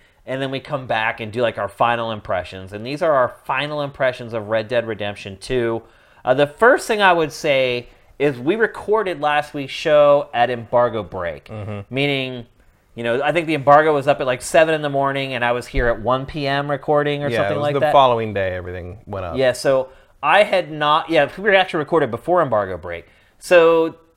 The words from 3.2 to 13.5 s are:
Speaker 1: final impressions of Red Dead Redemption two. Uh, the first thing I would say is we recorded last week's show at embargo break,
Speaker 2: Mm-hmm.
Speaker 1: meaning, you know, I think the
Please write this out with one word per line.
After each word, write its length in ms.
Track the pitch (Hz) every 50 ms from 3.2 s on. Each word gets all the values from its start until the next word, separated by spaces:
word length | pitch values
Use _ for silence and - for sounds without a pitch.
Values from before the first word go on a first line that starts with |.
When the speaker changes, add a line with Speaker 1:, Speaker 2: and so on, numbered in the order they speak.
| 123 117 - - _
Speaker 1:
final 380 | - 139 131 143 147 151 147
impressions 520 | 143 139 139 - 139 131 123 - 123 113 113
of 140 | 113 104 101
Red 180 | 110 110 110
Dead 200 | 107 123 120 113
Redemption 500 | 113 110 95 104 104 104 - - 104 98
two. 460 | - - - 131 127 117 117 117 113 - - _ _ _ _ _ _ -
Uh, 80 | - 131
the 140 | 135 147
first 400 | 143 - - 220 240 294 330 -
thing 140 | - 226 208 202
I 80 | 190 175
would 180 | 170 160 143
say 580 | - - - 156 139 135 131 127 123 123 120 - - _ _ _ _ -
is 200 | 135 151 135 120
we 160 | 123 151 202
recorded 640 | 226 226 208 - - - - 208 220 208 190 170 143
last 360 | 147 147 147 147 147 - -
week's 180 | 147 139 131 -
show 560 | - - 165 151 147 147 143 143 143 143 - -
at 160 | 120 120 123
embargo 500 | 123 113 113 - - 120 120 120 110 110
break, 440 | 104 87 - 95 87 85 76 71 -
Speaker 2:
Mm-hmm. 460 | - 110 107 101 107 104 101 98 - 123
Speaker 1:
meaning, 520 | 135 139 143 139 135 131 127 127 123 117 - _ _ _ _ _ _ _ _ _
you 100 | 113 117
know, 180 | 117 117 131 139
I 80 | 147
think 160 | 147 175 165
the 80 | 156